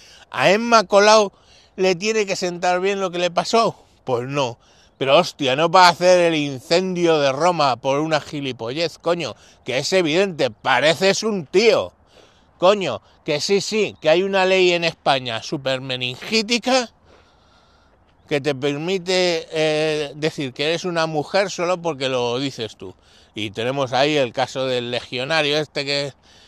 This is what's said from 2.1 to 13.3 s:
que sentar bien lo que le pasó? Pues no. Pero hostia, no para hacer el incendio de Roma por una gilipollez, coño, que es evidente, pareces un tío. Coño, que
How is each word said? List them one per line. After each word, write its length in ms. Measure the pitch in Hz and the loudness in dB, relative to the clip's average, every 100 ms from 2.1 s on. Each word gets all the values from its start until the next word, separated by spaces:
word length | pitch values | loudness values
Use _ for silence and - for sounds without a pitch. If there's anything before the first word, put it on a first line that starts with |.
| 220 | -2
que 120 | 196 180 | -2 -4
sentar 440 | 180 175 180 180 | -4 -2 -2 0
bien 200 | 190 202 | -2 -2
lo 100 | 190 | -4
que 80 | 175 | -2
le 120 | 175 | -2
pasó? 460 | 175 175 226 214 - _ _ | -2 0 0 0 -2 _ _
Pues 220 | - 120 127 | -4 -4 -2
no. 300 | 143 127 117 _ _ _ _ | -2 -4 -4 _ _ _ _
Pero 220 | 135 147 | 4 4
hostia, 380 | 180 - 139 135 | 4 0 0 2
no 140 | 165 | 4
para 180 | 185 180 | 6 6
hacer 320 | 156 180 180 | 6 6 6
el 160 | 170 160 | 4 2
incendio 840 | 143 131 - 170 190 175 170 160 | -2 -6 -2 0 0 0 2 4
de 120 | 139 | 2
Roma 440 | 135 170 170 143 117 | 2 0 2 0 0
por 240 | 139 139 | -2 -2
una 200 | 160 151 | 0 -2
gilipollez, 760 | - 151 139 120 117 139 170 - | -4 -8 -8 -6 -8 -4 -6 -4
coño, 360 | 165 175 135 104 - _ | -4 -4 -4 -10 -20 _
que 120 | - 123 | -6 -4
es 140 | 143 | 0
evidente, 580 | 185 165 160 202 147 131 | 0 2 2 0 0 -4
pareces 720 | 104 123 127 147 165 190 190 | -2 0 2 2 2 0 0
un 220 | 214 202 139 | -2 -6 -2
tío. 460 | 185 226 165 90 - _ _ _ _ _ _ | 2 4 2 -2 -10 _ _ _ _ _ _
Coño, 460 | 175 208 170 110 - _ | 2 2 0 -6 -10 _
que 160 | - | -6